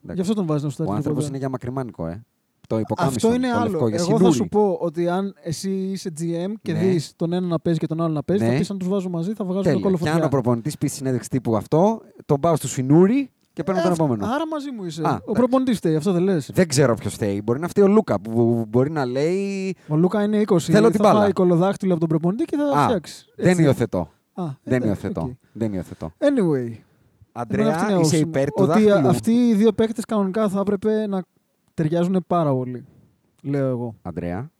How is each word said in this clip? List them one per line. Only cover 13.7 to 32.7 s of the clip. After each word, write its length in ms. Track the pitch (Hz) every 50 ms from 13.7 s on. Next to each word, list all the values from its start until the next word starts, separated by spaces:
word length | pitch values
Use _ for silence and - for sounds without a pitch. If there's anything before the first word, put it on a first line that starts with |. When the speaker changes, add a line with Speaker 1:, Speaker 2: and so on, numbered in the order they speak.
| 190 180
Speaker 1:
Ε, 40 | -
Speaker 2:
τον 80 | 185
Speaker 1:
αυ-, 60 | 180 160
Speaker 2:
επόμενο. 260 | 165 147 120 107 101
Speaker 1:
άρα 220 | 208 240 294 330 320
μαζί 240 | 320 302 269 285
μου 120 | 262 226 190
είσαι. 180 | 175 151 160
Speaker 2:
Α, 40 | 156
Speaker 1:
Ο 20 | 156 135
Speaker 2:
εντάξει. 200 | 101 - - 226
Speaker 1:
προπονητής 440 | 190 247 254 247 262 262 254 240 180
φταίει, 180 | - 180 156
αυτό 160 | 156 147 202
δεν 120 | 190 175 175
λες; 260 | 196 196 160 131 - -
Speaker 2:
Δεν 140 | - 185 165
ξέρω 280 | 139 131 151 123 117
ποιος 180 | 104 - 104 -
φταίει. 280 | - 120 101 98 101 104
Μπορεί 160 | 104 120 135
να 80 | 165 175
φταίει 160 | - - 202
ο 40 | 196
Λούκα, 320 | 202 214 214 - 117 101
που, 120 | 92 110
που 340 | 113 117 117 117 117 117 113 107
μπορεί 220 | 107 123 131 147
να 140 | 165 156 139
λέει, 680 | 123 123 131 147 160 180 196 196 196 196 196 190 190 180 _ _ -
Speaker 1:
Ο 80 | 156
Λούκα 280 | 156 170 180 180 214 208
είναι 140 | 208 214 208
είκοσι, 340 | 208 208 202 170 - -
Speaker 2:
"Θέλω 140 | 170 208 214
Speaker 1:
θα 60 | 226
Speaker 2:
την 100 | 170 214
μπάλα". 180 | 208 214 170 214
Speaker 1:
φάει 120 | 208 202
κολοδάχτυλο 600 | 190 - 190 180 175 165 180 190 196 - - 190
από 80 | 180 165
τον 100 | 165 165
προπονητή 340 | 156 160 156 175 190 233 330
και 120 | - - 294
θα 220 | 294 294 277 -
Speaker 2:
Α, 40 | 139
Speaker 1:
φτιάξει. 420 | 120 240 185 147 - - - - _ _
Speaker 2:
δεν 120 | - 131 170
Speaker 1:
Έτσι. 160 | 185 180 165
Speaker 2:
υιοθετώ. 360 | 143 131 - 120 110 - 95 85 76 _ _ _ _ _
Speaker 1:
Α, 100 | - 180
Speaker 2:
Δεν 100 | 156 139 - _
Speaker 1:
εντάξει, 240 | - 127 127 123 110
Speaker 2:
υιοθετώ. 340 | 101 - - 95 - 85
Speaker 1:
οκ. 80 | 82 - 127 - _ _ _
Speaker 2:
Δεν 200 | 104 110 110 101
υιοθετώ. 380 | 92 82 - 92 _ - 80 - _
Speaker 1:
Anyway, 540 | - 277 285 262 202 170 151 131 123 117 113 113 _ _ _ _ _ _ _ _ - _
Speaker 2:
Αντρέα, 340 | _ 113 120 110 - - 214
Speaker 1:
εμένα 100 | 220 208 165
αυτή 140 | 185 214
είναι 80 | 202 180
η 20 |
Speaker 2:
είσαι 140 | 170 156 165
Speaker 1:
άποψή 0 |
μου. 60 | 160 151 170
Speaker 2:
υπέρ 160 | 160 147 135 143
του 160 | 143 - 135 135
Speaker 1:
Ότι 140 | 156 202 214
Speaker 2:
δάχτυλου; 240 | 208 202 190 143 127
Speaker 1:
αυτοί 220 | - 123 - 226
οι 220 | 226 240 247 240 233
δύο 180 | 196 214 226
παίκτες 340 | 202 - 226 220 226 - 214
κανονικά 440 | _ 226 214 202 190 180 220 220 208
θα 100 | 180 202
έπρεπε 480 | 196 190 208 202 196 214 220 214 220 208
να 160 | 196 190 180 _ _ _ _ _ _ _ _ _ _
ταιριάζουνε 460 | - 165 156 165 170 175 175 190 190 165 _
πάρα 260 | 185 175 165 147 135
πολύ, 320 | 127 127 123